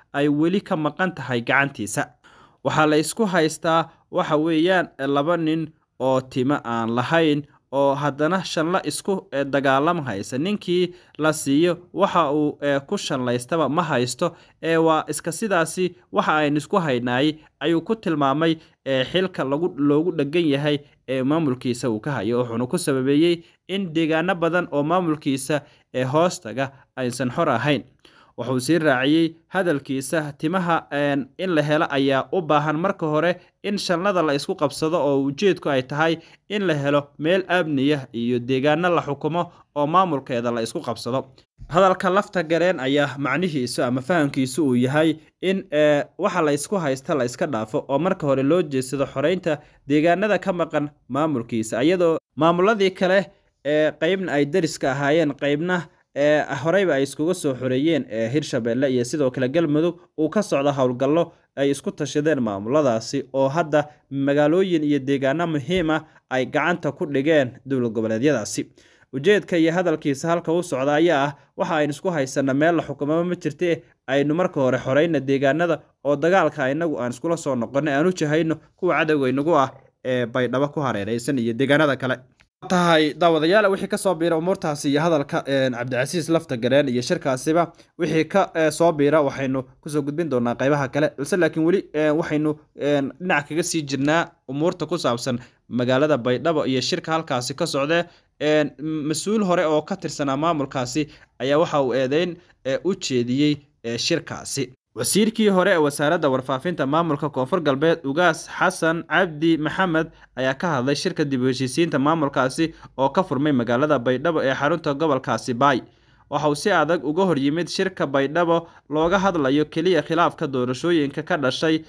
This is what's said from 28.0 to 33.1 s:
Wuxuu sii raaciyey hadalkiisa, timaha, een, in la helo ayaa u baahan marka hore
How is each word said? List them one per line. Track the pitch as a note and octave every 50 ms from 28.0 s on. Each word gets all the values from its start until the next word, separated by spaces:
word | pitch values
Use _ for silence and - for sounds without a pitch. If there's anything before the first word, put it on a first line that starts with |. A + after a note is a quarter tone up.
| _ - _ - - _ _ -
Wuxuu | A#2+ A#2+ C3 B2+
sii | B2 B2+ D#3+ F3
raaciyey | D#3+ D#3 C3+ B2 C3 C#3+ D3+ E3 E3 D#3 D#3+ - _ _
hadalkiisa, | - F#3 G3 F3 D#3 C#3 C3 - C3+ C3+ C3+ - - D#3+ D#3 D3 C#3 -
timaha, | - D#3 F3+ F#3+ F3+ F3 E3 D#3 - - D3
een, | C#3+ D3 C#3+ C#3 C#3+ B2+ - _ -
in | F3 F#3+ F3
la | D3+ D3
helo | D3+ D3+ D#3 E3+ -
ayaa | C#3+ C#3 C#3 C3+ C3+ C3+ B2+ - -
u | F#3+ F3
baahan | D3+ D3+ D3 D3 D#3 D3+
marka | D3+ F3 G3 G3 - F3
hore | D#3